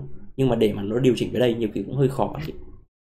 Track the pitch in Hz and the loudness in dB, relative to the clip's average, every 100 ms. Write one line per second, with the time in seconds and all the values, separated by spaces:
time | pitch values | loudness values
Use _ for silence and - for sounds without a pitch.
0 | - - - - 131 117 107 101 101 120 | -6 -10 -8 0 2 4 2 2 -2 2
1 | 127 110 95 110 123 117 107 101 - 135 | 4 4 0 2 2 2 -2 -4 -4 0
2 | 131 - 101 - - - - - - _ | 2 2 -2 -2 -10 -12 -14 -18 -20 _
3 | _ | _